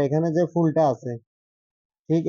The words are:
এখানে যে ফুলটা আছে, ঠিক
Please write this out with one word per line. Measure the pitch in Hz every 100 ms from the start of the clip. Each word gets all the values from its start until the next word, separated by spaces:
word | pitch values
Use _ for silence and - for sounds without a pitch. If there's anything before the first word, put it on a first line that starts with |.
| 139
এখানে | 156 165 160
যে | 160
ফুলটা | 170 160 160 151
আছে, | 117 123 117 _ _ _ _ _ _ _ _ -
ঠিক | 165